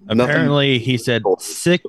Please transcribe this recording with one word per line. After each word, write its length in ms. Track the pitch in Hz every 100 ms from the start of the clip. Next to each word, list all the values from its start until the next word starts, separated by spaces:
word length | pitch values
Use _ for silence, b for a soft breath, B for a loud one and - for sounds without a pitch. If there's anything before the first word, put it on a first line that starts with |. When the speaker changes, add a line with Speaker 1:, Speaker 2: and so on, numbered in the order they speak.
Speaker 1:
Nothing 200 | - 113
Speaker 2:
Apparently, 580 | 123 151 156 143 139 127
he 180 | 117 123
said, 260 | - 120 101 92
"Sic 420 | - - - 175